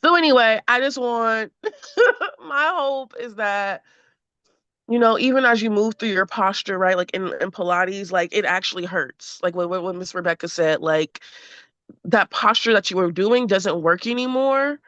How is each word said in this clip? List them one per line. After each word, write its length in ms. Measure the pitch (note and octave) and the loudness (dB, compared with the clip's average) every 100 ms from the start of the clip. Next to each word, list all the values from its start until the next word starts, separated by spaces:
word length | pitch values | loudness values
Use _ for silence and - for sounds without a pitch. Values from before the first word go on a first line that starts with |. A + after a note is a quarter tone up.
So 120 | D#4 | 4
anyway, 460 | E4+ D#4+ B3+ A3+ A3 - | 4 6 6 6 2 2
I 120 | B3 | 0
just 180 | C4+ C4+ | 0 -2
want, 540 | B3 A#3 A3+ A3 A3 _ | -4 -2 0 -2 -4 _
<laughs> 840 | G#4+ - - - A#4+ - D#5 D#5 | -12 -12 -14 2 2 4 -4 -8
my 260 | D#4+ C#4 D#4 | -6 -2 0
hope 400 | F4+ C#4 C4+ C4 - | 0 -2 -4 -8 -12
is 160 | A#3+ | -14
that, 480 | G#3 G#3 G3+ G3 F#3+ _ _ _ _ _ _ _ _ _ _ _ | -6 -4 -2 -4 -6 _ _ _ _ _ _ _ _ _ _ _
you 100 | A#3 | 2
know, 220 | A#3 A3+ | 4 4
even 260 | B3+ C4 | 2 4
as 160 | B3+ A#3 | 4 2
you 80 | A3 | 2
move 260 | G#3 G#3+ | 0 0
through 140 | G#3+ A3+ | -2 -4
your 160 | F#3+ | -2
posture, 520 | F#3+ - F#3+ G3 - F#3+ | -2 0 -2 -2 -6 0
right, 200 | F#3 F#3 | 2 2
like, 140 | F3+ | -2
in, 160 | F#3+ F#3+ C#2+ | -4 -6 -4
in 100 | F3+ | -6
Pilates, 600 | F3 F3 F3 F#3 G3 G3 | -4 -2 0 0 -4 -4
like, 180 | F#3 F3 | -2 0
it 100 | - | -2
actually 400 | G3 F3+ G3 F3+ | 0 -2 -2 -6
hurts. 540 | F3+ F3+ C3+ - - - | -6 -4 -6 -8 -18 -6
Like, 120 | F3+ | -4
what, 140 | F3 F3 | -2 -4
what, 140 | F#3 | -4
what 120 | F3 | -4
Miss 200 | F3+ F3+ | -8 -8
Rebecca 320 | F#3 F3+ E3 F3 | -6 -4 -4 -6
said, 340 | - D#3+ D#3 | 0 0 2
like, 400 | D#3+ D#3 D#3 - - - - - - _ _ - | 0 0 0 -6 -20 -20 -20 -20 -20 _ _ -16
that 240 | - G#3+ F#3 | 0 0 2
posture 420 | - G#3 A3 A3+ | 0 2 2 2
that 160 | G#3+ F#3+ | 2 2
you 80 | F#3 | -2
were 140 | F3 | -2
doing 360 | E3+ G3 B3 B3 | 0 2 2 2
doesn't 340 | F#3+ F#3+ E3+ | 0 0 -2
work 260 | D#3+ F3+ A#3 | 2 0 0
anymore. 720 | A#3+ B3+ B3+ C4+ C4+ C#4 D4 | -4 -2 0 0 0 0 -4